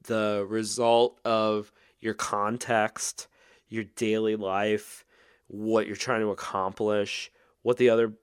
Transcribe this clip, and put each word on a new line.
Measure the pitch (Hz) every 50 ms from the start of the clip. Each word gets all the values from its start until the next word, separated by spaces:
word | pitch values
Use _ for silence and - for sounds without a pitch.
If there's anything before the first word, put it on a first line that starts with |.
| -
the | - 117 110 107 107 104 104 101 98
result | 107 113 110 104 101 110 120 117 117 117 120 123 - _ _
of | 117 113 110 110 110 107 107 107 - _ _ _ _ _ _
your | - 110 107
context, | - - - - 104 101 104 117 120 - - 120 110 107 110 - - - - - - - - _ _ _ _ _ _ _ _
your | 110 113 107 95 -
daily | - 120 107 107 110 110 110 110
life, | 107 101 95 95 98 104 107 107 104 - - - - - _ _ _ _ _ _ _ _ _
what | 95 104 107 110 110 110 104 -
you're | 104
trying | 98 - 127 127 113
to | 110 104
accomplish, | 98 - - - - 98 95 95 98 - 110 107 104 104 101 98 - - - - - _ _ _ _ _
what | - 117 123 120
the | 123 123
other | 113 113 117 110 107 -